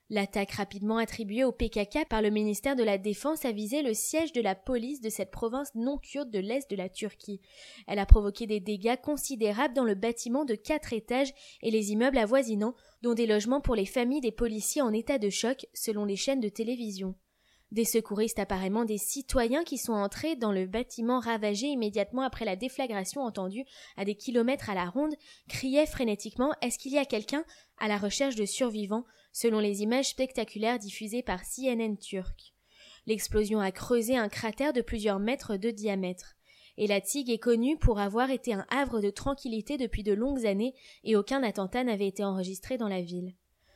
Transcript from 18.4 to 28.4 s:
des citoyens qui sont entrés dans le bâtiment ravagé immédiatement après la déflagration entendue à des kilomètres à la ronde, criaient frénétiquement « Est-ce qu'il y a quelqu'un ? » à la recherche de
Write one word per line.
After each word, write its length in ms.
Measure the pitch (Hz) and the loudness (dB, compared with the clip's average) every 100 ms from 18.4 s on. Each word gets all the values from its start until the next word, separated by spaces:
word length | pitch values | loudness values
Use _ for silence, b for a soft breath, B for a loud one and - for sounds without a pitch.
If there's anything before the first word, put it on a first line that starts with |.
| 190 190 190 208 233 | -2 0 0 0 0
des 140 | 208 | -2
citoyens 640 | - 277 - 269 233 277 | -4 -6 0 2 4 2
qui 160 | 339 262 | 0 -4
sont 140 | - | -2
entrés 420 | 214 202 - 302 302 | 0 0 -2 -2 0
dans 160 | 226 | 0
le 160 | 196 185 | 0 0
bâtiment 520 | 220 254 - 233 254 | -2 -4 -2 0 0
ravagé 460 | 233 226 208 208 277 | 0 0 0 0 0
immédiatement 560 | 277 214 202 202 247 | 0 0 0 -2 -2
après 240 | 262 - 220 | -4 -2 -4
la 100 | 185 | -2
déflagration 680 | 254 - 262 208 185 285 | -4 -4 -2 -2 -4 -4
entendue 420 | 254 208 185 202 269 B B - | -4 -4 -6 -6 -10 B B -6
à 80 | 196 | -4
des 80 | |
kilomètres 560 | 208 - 240 233 285 - | -4 0 2 2 0 -2
à 60 | 190 | -2
la 100 | 175 | -2
ronde, 300 | 226 302 294 B B - | -2 -2 -4 B B -12
criaient 380 | - 262 277 302 | -6 2 4 4
frénétiquement « 640 | - 240 208 220 - 269 - | 2 0 0 -4 0 0 0
Est-ce 160 | 247 - | -2 -4
qu'il 160 | 269 | -2
y 60 | 285 | 0
a 60 | 269 | 2
quelqu'un ? » 380 | 220 214 285 320 B B - | -2 -2 -4 -4 B B -6
à 100 | 214 | -2
la 80 | 208 | 0
recherche 380 | 202 - 277 | -2 0 0
de 100 | 226 | 0